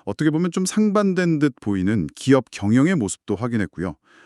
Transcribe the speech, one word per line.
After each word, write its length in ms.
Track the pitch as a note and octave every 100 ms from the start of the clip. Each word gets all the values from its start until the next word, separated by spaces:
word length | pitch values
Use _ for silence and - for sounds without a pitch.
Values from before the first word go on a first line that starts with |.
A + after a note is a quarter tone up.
어떻게 260 | - G2+ D#3
보면 200 | D#3 F3+
좀 140 | F3 F#3
상반된 720 | - G#3+ G3+ G3+ F3+ F3 D#3
듯 160 | D3 -
보이는 460 | - G2 F#2 A2 D2+ -
기업 300 | - C3+ A#2
경영의 460 | - G2+ A#2+ D3 F#3+
모습도 400 | G2 - - G2
확인했고요. 600 | B2 A#2 F2 - F2+ - _ _